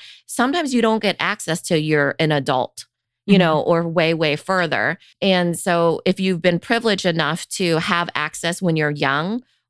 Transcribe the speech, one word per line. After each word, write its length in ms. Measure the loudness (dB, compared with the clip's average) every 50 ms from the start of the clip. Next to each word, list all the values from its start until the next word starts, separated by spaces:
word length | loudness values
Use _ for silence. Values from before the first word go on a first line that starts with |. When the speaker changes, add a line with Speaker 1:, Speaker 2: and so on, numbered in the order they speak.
| -12 -20 -20 -20 _
Speaker 1:
sometimes 480 | -10 -2 0 0 0 0 0 -2 0 0
you 80 | 2
don't 220 | 2 2 2 2 0
get 140 | -2 -2 -2
access 400 | -2 -4 -4 -6 -4 -4 -4 -4
till 160 | -2 -2 0
you're 380 | 0 0 2 2 2 2 0 0 0
an 140 | 0 0 0
adult, 540 | 0 0 0 -2 -2 -2 -4 -6 -16 -20 _ _ _ _ _ _ _ -2
you 80 | 2 4
Speaker 2:
Mm-hmm. 60 | 4
Speaker 1:
know, 200 | 4 4 2 2
or 260 | 2 2 0 0 0
way, 280 | -2 0 0 2 2 2
way 200 | 0 0 0 0
further. 600 | -2 -2 -2 -2 0 0 0 0 0 -2 -2 -4 -6 -10 -20 _ -2
And 380 | 0 2 2 4 2 0 0 -2
so 420 | -2 0 2 2 2 2 2 0 0
if 120 | -2 0 0
you've 220 | 0 -2 -2 0
been 180 | 0 0 0 0
privileged 460 | 0 -2 -2 0 2 0 0 0 0
enough 420 | -2 0 0 0 0 -2 -4 -6 -8
to 260 | -6 -2 0 0 2
have 320 | 0 0 0 0 0 -2 -2 -4
access 480 | -4 -4 -6 -6 -6 -4 -4 -4 -2 -2
when 140 | 0 0
you're 140 | 2 0 0
young 520 | 0 0 0 0 0 0 -2 -2 -4 -6 -8 _ _ _ _ _